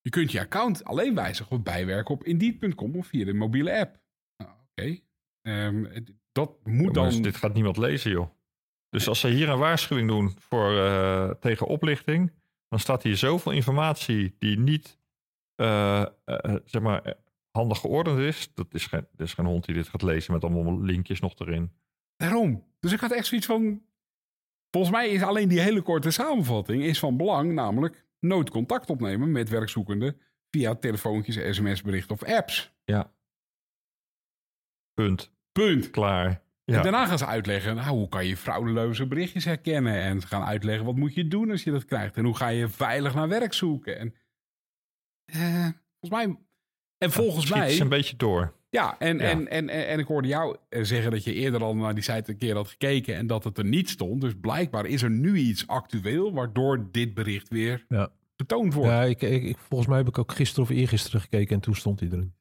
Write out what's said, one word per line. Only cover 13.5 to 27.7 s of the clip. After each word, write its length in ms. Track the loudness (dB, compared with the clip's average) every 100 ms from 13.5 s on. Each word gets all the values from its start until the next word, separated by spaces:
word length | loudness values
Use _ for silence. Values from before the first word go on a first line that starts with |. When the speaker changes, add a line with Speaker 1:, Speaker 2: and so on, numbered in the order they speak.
Speaker 2:
informatie 840 | 0 2 2 0 -2 -2 0 0 -2
die 200 | -2 2
niet, 400 | 2 2 -2 -20 _ _ _ _ _
eh, 460 | -2 2 4 4 2 0 -6
eh, 300 | -6 -4 -2 -4
zeg 180 | -2 -2
maar, 200 | 0 0
eh, 120 | -4 -12 _ _ _
handig 280 | -2 0 0
geordend 400 | 0 0 2 2
is. 320 | 0 -2 -10
Dat 200 | -10 -8
is 120 | -8 -6
geen, 200 | -6 -8 _
er 80 |
is 100 | -8
geen 120 | -2 -2
hond 180 | -2
die 100 | -2
dit 140 | -4 -4
gaat 140 | -2
lezen 300 | 0 0 0
met 120 | -2
allemaal 360 | 0 0 0 -2
linkjes 400 | 0 -2 -2 -4
nog 180 | -6 -6
erin. 340 | -6 -4 -6 _ _ _ _ _
Speaker 1:
Daarom. 480 | -2 2 0 -2 -8 _
Dus 120 | -2
ik 80 | 0
had 120 | 0
echt 140 | -2 0
zoiets 200 | -2 0
van, 360 | 0 0 -2 _ _ _ _ _ _ _ _ _
volgens 220 | 0 2
mij 140 | 2 2
is 140 | 2
alleen 260 | 2 2 4
die 120 | 4
hele 220 | 4 2
korte 280 | 2 0 2
samenvatting 720 | 0 0 0 2 0 0 0
is 160 | 0 0
van 180 | 0 0
belang, 360 | 2 2 2
namelijk 540 | 0 0